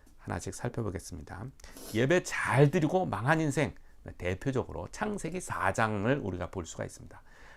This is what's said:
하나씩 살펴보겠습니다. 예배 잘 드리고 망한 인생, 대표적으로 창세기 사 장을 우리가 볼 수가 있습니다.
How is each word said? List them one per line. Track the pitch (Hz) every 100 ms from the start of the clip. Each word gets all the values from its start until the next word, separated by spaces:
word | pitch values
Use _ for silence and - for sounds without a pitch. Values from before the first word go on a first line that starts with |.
| - -
하나씩 | - 92 95
살펴보겠습니다. | - 120 117 110 92 - 80 73 90 123 - - - - 107
예배 | 131 180
잘 | 180 - 107 123 143
드리고 | - 147 185 180
망한 | 101 120 160
인생, | 156 139 123 - - - - -
대표적으로 | 87 95 135 127 87 - 90
창세기 | - 214 208 165 175
사 | - - 92
장을 | 98 113 107 107 143
우리가 | 101 90 87
볼 | 98 80
수가 | - 101
있습니다. | - - - - - -